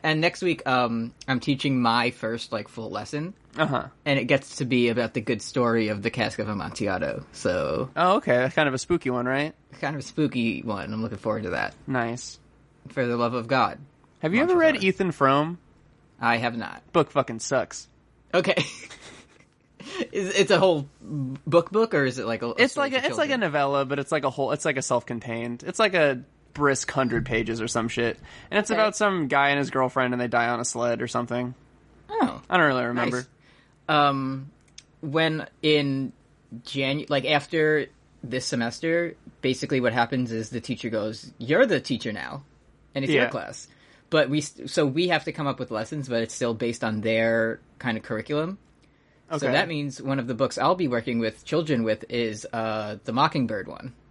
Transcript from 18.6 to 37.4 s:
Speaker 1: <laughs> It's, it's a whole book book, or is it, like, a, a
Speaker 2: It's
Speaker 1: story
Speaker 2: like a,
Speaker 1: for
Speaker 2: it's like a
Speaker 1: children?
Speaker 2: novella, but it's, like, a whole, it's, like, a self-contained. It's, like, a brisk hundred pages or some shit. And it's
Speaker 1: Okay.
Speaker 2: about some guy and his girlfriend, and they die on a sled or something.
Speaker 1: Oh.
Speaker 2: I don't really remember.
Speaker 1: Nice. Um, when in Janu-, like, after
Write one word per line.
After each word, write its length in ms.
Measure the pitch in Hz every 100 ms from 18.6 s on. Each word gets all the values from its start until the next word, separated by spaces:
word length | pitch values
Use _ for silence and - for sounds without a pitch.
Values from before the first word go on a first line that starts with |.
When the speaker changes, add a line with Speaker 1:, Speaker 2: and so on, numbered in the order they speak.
| -
Speaker 1:
<laughs> 60 | - - - - - - _ _ _ _ _ 277 381 -
It's, 220 | - 185 196
it's 120 | 196
a 80 | 175
whole 280 | 190 156 139 _
book 680 | 98 147 131 135 - 170 170
book, 240 | 208 226
or 120 | 165 131
is 120 | 127
it, 80 | 110
like, 160 | 113
a, 60 | 117
a 60 | -
Speaker 2:
It's 140 | 254
Speaker 1:
story 180 | - 277
Speaker 2:
like 80 | 254
a, 20 |
Speaker 1:
for 60 | 285
Speaker 2:
it's 80 | 254
like 100 | 302
a 60 |
Speaker 1:
children? 60 | 262 185
Speaker 2:
novella, 340 | 147 139 139 131
but 140 | 139
it's, 120 | 135
like, 100 | 156
a 60 | 135
whole, 220 | 131 131
it's, 100 | 143
like, 140 | 160 135
a 40 |
self-contained. 840 | - 123 - 120 123 117 117 120 -
It's, 100 | 185
like, 160 | 220
a 280 | 185 147 127 135 _ _
brisk 360 | - 143 135 -
hundred 360 | - 127 113 -
pages 360 | 113 113 113
or 60 | 113
some 220 | 117 113
shit. 280 | - 117 - - - -
And 100 | 202
it's 120 | 208
Speaker 1:
Okay. 80 | 220
Speaker 2:
about 160 | 214 202
some 320 | 208 185 139
guy 220 | 143 143
and 100 | 143
his 120 | 131
girlfriend, 420 | 135 127 135 127
and 80 | 123
they 60 | 123
die 180 | 120 117
on 120 | 120
a 40 | 123
sled 360 | 120 120 113
or 60 | 120
something. 460 | 120 120 123 123 127 _ _ _ - -
Speaker 1:
Oh. 320 | 440 294 - -
Speaker 2:
I 80 | 180
don't 80 | 151
really 180 | 127 120
remember. 320 | 123 120 123
Speaker 1:
Nice. 100 | 127 _ _ _ _ _ -
Um, 600 | 151 143 139 135 135 139 _ _ - _ _
when 460 | 156 156 160 156 - _
in 520 | 156 151 139 135 135 - _ _ _ 113
Janu-, 460 | - 135 135 147 -
like, 160 | 143 127
after 640 | 147